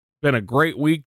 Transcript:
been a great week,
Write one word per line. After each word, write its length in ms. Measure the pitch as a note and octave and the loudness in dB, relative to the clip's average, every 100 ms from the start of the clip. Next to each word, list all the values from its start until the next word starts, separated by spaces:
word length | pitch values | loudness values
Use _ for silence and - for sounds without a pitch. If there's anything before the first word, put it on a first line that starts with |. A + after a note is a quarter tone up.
| _ _ | _ _
been 140 | C#3+ | -2
a 60 | A#2+ | -2
great 360 | F#2+ C3 D#3+ - | 0 0 0 0
week, 280 | D3+ D#3+ | 0 -2